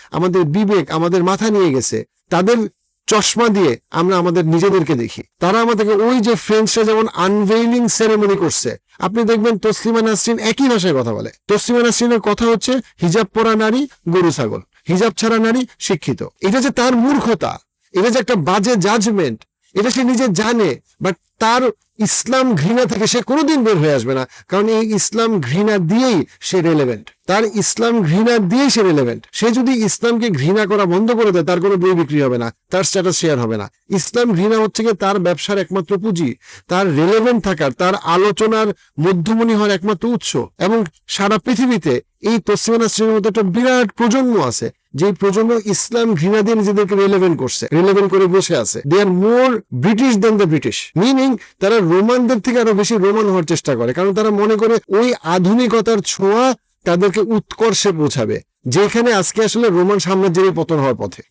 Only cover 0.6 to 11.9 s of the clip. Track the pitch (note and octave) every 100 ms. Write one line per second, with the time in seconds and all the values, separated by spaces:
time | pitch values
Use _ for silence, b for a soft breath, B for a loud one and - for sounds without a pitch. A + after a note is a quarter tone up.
0.6 | G#3 G3+ C#3 D#3+ E3+ F#3 F3+ F#3+ A3 G#3
1.6 | F3+ C3 - A2 - _ _ F3+ F#3+ A#3+
2.6 | G#3 - _ _ - G#3+ - G#3+ A#3 G3+
3.6 | E3 A2+ _ D#3 F3 F#3 F3+ F3 D#3+ E3
4.6 | G3 F#3 D#3 C3+ A#2 - - _ F3 A3
5.6 | A#3 A3 G#3 G#3 A3+ B3+ G#3+ G#3 - G#3+
6.6 | A3 A3+ A3 A3 A3 - F#3 G#3 G3+ A3+
7.6 | A#3 A#3+ A3+ - A3 G#3+ G#3 G3 D#3+ -
8.6 | A#2+ G#2 _ b F#3 A3 A3 A3+ A#3 G#3+
9.6 | A3 G#3 A3 A3+ A3 G#3 - A3+ G#3+ A3+
10.6 | C4+ A3+ F3+ C3+ A#2 G#2 A2+ - - G#3
11.6 | - A#3+ A#3+